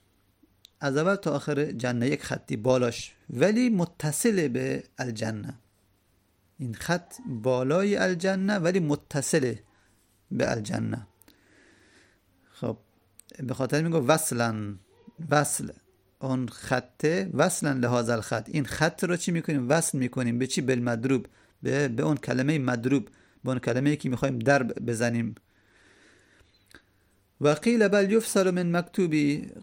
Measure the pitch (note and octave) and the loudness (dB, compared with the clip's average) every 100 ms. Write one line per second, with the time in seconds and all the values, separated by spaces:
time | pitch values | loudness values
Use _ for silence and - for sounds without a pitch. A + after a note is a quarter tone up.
0 | _ _ _ _ _ _ - _ C#3+ C3+ | _ _ _ _ _ _ -20 _ -2 0
1 | E3+ G3 E3 C#3+ D3+ C#3+ D3 - B2 A#2+ | 2 0 0 -2 -2 -2 -2 -2 -2 0
2 | B2+ D3 - C3+ - A#2 A#2+ B2+ A#2+ - | 0 -2 -4 -8 -6 -2 2 4 2 -2
3 | - - - A#2+ F3 A3 B3 G3 E3+ - | -10 -16 -12 2 2 4 4 2 0 -2
4 | D#3 - A#3+ G3 C#3+ B2 C3 C3+ - - | -4 0 2 2 2 0 -2 -4 -6 -8
5 | B2+ A2 A2 A2 - - _ _ _ _ | -6 -4 -4 -6 -8 -12 _ _ _ _
6 | _ _ _ _ _ - B2 A2 - F3 | _ _ _ _ _ -12 -10 -8 -2 -2
7 | F3 - B3 A#2+ B2 B2+ C3 E3+ G3+ G3+ | -4 -14 -10 -2 0 2 2 2 2 2
8 | F#3+ F3 F#3+ F#3+ G3 G#3 E3 F#3 D#3 C#3+ | 2 0 0 0 0 2 2 2 2 -2
9 | - D3 - E3 B2+ G#2+ - _ _ _ | -2 -4 0 2 2 -2 -10 _ _ _
10 | _ _ _ A2+ B2+ A#2 G#2 A2 A2 A2+ | _ _ _ -2 0 0 -2 -4 -4 -6
11 | G#2+ _ - _ _ _ _ _ _ _ | -10 _ -20 _ _ _ _ _ _ _
12 | _ _ _ _ _ - B2 A2 _ _ | _ _ _ _ _ -8 -6 -6 _ _
13 | _ - - - B2 C3 B2+ D3 E3 E3 | _ -20 -20 -12 -8 -4 -2 0 0 0
14 | B2 D#3 - A#2+ A#2 A2 G#2 G2 - _ | 2 2 2 0 0 -2 -6 -10 -16 _
15 | - - D#3+ D3 D3 - - - _ _ | -20 -14 0 2 2 -2 -6 -12 _ _
16 | _ _ C3+ C3 A#2+ - - B2 - _ | _ _ -4 -2 -4 -8 -2 -2 -2 _
17 | D#3 F3+ F#3+ B2+ F3 - D#3 C3 A#2+ B2 | 0 0 -2 2 2 2 -2 0 2 2
18 | A2+ A#2 - A2+ - D3+ B2+ - D#3 - | 0 -2 -2 -6 -4 -4 -4 0 0 0
19 | F3+ F3 - E3+ E3 D3 B2 D#3+ D#3+ C#3 | -2 -2 -2 -4 -2 -2 2 2 2 -2
20 | B2 C3 B2 A#2+ C3 - B2+ B2 A#2+ A2+ | -2 0 0 0 0 -2 0 0 0 -2
21 | B2+ C3 - _ _ _ A#2+ C#3 C#3+ A#2 | 0 0 -2 _ _ _ -2 0 0 0
22 | D3+ C#3+ - B2+ C3+ D#3 B2+ A#2+ A#2 C3+ | 0 0 0 0 2 0 0 0 2 0
23 | - - _ _ B2 B2+ - A#2+ C#3+ D3 | 0 -12 _ _ -4 -2 0 0 2 0
24 | C#3 B2 C3+ B2 A2+ C#3 A#2+ - A#2+ A2+ | -2 -2 -2 0 2 4 2 -4 -4 -2
25 | A#2+ A#2 A2+ A2+ _ _ _ _ _ _ | 0 0 -2 -6 _ _ _ _ _ _
26 | _ _ _ _ _ _ _ - _ _ | _ _ _ _ _ _ _ -20 _ _
27 | _ _ _ _ C#3+ D3+ A#3 A#3 G3+ G#3 | _ _ _ _ 2 2 2 4 4 4
28 | G3 A3 A3 G3+ F#3 F3+ F3 E3+ E3+ - | 4 2 2 2 2 2 2 0 -2 0
29 | F3 D#3 D3 D3 - - | 2 2 2 0 -6 -14